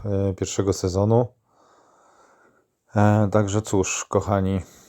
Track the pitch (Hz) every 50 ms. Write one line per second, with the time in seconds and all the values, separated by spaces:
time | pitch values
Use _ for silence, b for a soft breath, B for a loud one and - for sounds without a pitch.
0 | - 104 101 95 98 98 95 - 98 92 - - 98 98 92 - - 92 87 95
1 | 101 107 113 120 123 117 _ _ b b b b b b b b b b b b
2 | b b b b b b b b b b b b b b b _ _ _ - 107
3 | 104 104 104 107 107 98 95 107 107 98 95 110 110 - - 98 92 - - -
4 | - - - 101 87 95 101 98 95 95 98 92 - B B B B